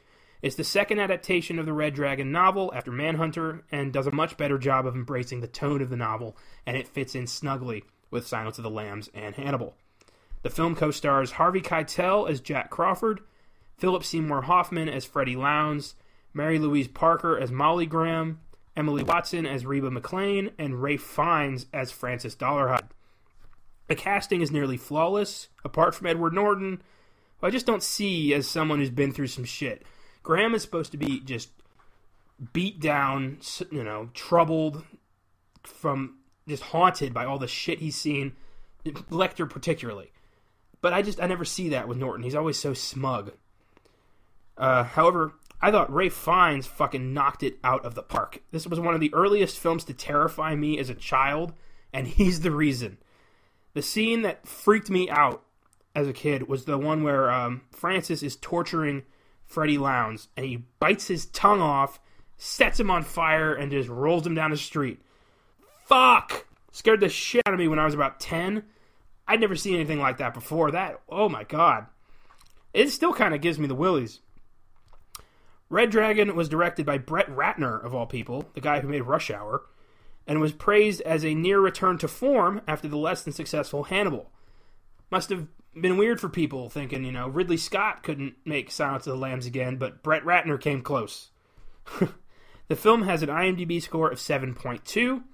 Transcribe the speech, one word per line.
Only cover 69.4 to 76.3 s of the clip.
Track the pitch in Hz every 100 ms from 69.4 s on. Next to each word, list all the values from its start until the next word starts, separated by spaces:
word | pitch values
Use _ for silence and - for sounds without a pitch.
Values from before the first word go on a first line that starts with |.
never | 220
seen | 175 202 180
anything | 151 151
like | 135 123
that | 131
before. | 120 - 156 156
That, | 160 185 - -
oh | 170 214
my | 120
god. | 104 151 165 117 107 - - - - - - - -
It | 190 277
still | - 339
kinda | - 208 151
gives | 165 156
me | 147
the |
willies. | 131 180 165 117 - _ - - - - - - - - - - _ - - -
Red | 185 233
Dragon | 214 220 214 208